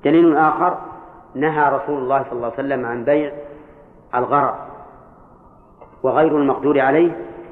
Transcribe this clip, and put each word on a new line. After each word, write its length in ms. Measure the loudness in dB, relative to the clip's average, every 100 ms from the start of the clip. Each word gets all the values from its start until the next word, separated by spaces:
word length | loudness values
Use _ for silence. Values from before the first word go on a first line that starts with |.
دليل 340 | 4 6 6 6
آخر، 400 | 2 2 -2 -2 -12 -18 -20 -20 -14
نهى 340 | -4 -2 2 0
رسول 280 | 0 -2 -4
الله 260 | 0 -2
صلى 80 | -2
الله 140 | -6
عليه 80 | -6
وسلم 320 | -6 -4 -4
عن 180 | -4 -4
بيع 280 | 0 0 0 -8 -16 -20 -20 -20 -20 -20 -6
الغرر، 400 | -4 0 2 0 -4 -14 -18 -20 -20 -20 -20 -20 -20 -20 -20 -20 -20 -20 -6
وغير 340 | -2 2 2 2
المقدور 420 | 0 0 2 2
عليه 320 | 2 4 2 0 -14 -16 -20